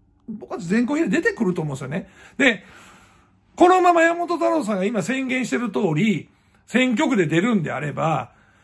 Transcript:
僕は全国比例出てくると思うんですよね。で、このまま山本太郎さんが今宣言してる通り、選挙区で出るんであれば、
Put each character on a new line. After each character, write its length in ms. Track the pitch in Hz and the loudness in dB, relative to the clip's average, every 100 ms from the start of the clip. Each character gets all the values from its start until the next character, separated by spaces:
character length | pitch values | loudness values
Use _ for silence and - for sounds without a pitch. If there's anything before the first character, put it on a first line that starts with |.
| _ _ - | _ _ -16
僕 240 | 220 - | -16 -12
は 60 | 330 | -10
全 280 | 165 220 247 | -2 0 0
国 120 | 294 | 0
比 60 | |
例 60 | 311 | 0
出 120 | 269 | 0
て 100 | 453 | 0
く 100 | 392 | -2
る 100 | 185 | -2
と 80 | 175 | -2
思 80 | 156 | -4
う 20 | |
ん 20 | |
で 40 | 143 | -8
す 40 | |
よ 40 | 131 | -8
ね。 200 | 160 - - - - | -8 -10 -18 -14 0
で、 280 | 269 196 - - - - _ _ _ _ _ | 0 0 -8 -20 -20 -20 _ _ _ _ _
こ 160 | - 349 | 4 6
の 100 | 370 | 6
ま 140 | 359 | 4
ま 80 | 339 | 4
山 240 | 330 339 339 | 2 0 -4
本 100 | 330 | -2
太 140 | 330 | -2
郎 120 | 330 | -2
さ 120 | 214 | -2
ん 20 | 196 | -2
が 80 | |
今 180 | 196 226 | -2 -2
宣 240 | 170 262 262 | -4 -4 -4
言 180 | 254 240 | -4 -2
し 40 | |
て 60 | 254 | -4
る 140 | 240 | -4
通 100 | 240 196 | -2 0
り、 340 | 156 220 160 - _ _ _ _ | 2 0 0 -6 _ _ _ _
選 280 | 233 254 | 0 2
挙 140 | 226 311 | 2 2
区 80 | 240 | 2
で 100 | 156 | 2
出 140 | 160 | 2
る 140 | 220 | 2
ん 80 | 214 | 0
で 80 | 139 | -2
あ 80 | 127 | -6
れ 140 | 147 | -6
ば、 400 | 135 156 143 113 _ _ _ | -4 -2 -2 -6 _ _ _